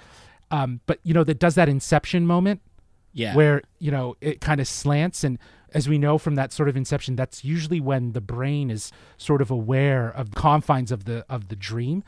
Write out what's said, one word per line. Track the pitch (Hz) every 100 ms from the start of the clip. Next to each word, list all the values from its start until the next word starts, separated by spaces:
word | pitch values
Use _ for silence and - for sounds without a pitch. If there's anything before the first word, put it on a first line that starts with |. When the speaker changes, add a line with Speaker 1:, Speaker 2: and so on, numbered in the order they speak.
| - - - _ -
Speaker 1:
Um, | 151 131 123 -
but, | 170
you | 170
know, | 165
that | 160 143
does | 175 160
that | 160
Inception | 139 - 151 - 180 170
moment | 175 190 202 _ - _ _ _
Speaker 2:
Yeah. | 135 113
Speaker 1:
where, | 131 151 143 - -
you | 151
know, | 139 127 -
it | 147 151
kinda | - 147
slants. | 131 - 143 143 175 -
And | 147 123 - - _
as | 151 135
we | 151
know | 143 156
from | - 143
that | 135
sort | - 143
of | 135
Inception, | 131 143 -
that's | 127 131 -
usually | 135 165 156 170
when | 139 135 123
the | 117
brain | 98 117 135 147 135
is | 107 - - - -
sort | - 143
of | 120
aware | 123 110 131 139 131 117
of | 127 113
the | 101
confines | 156 151 - 135 120
of | 120
the, | 95 117 -
of | 127 98
the | 107
dream. | 98 113 123 175